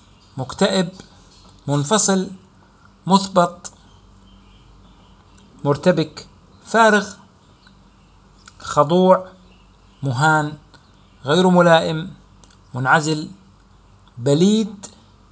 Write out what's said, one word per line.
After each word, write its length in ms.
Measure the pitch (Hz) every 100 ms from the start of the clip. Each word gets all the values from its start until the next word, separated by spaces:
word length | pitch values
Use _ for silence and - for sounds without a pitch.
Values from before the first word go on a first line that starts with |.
| _ _ _ -
مكتئب، 520 | 127 - 202 190 170 - - - _ - - - -
منفصل، 640 | 143 143 214 - 190 190 - - _ _ _ _ _ -
مثبط، 680 | 196 - 185 175 - - - - - - - - - - - - - - - - - _ - - -
مرتبك، 640 | 139 143 180 170 151 - - - _ -
فارغ، 500 | - 220 226 208 190 - - _ _ _ _ _ _ _ _ _ _ _ - -
خضوع، 680 | - 151 147 180 185 185 - - - - _ _ _ _
مهان، 560 | 135 120 156 156 151 151 - - _ _ _ _
غير 240 | 131 165 185
ملائم، 680 | 180 170 165 170 160 185 - - - - _ _
منعزل، 560 | 123 127 160 151 156 180 - _ _ _ _ _ _ _ -
بليد، 680 | 120 151 190 220 214 - - - _ _ _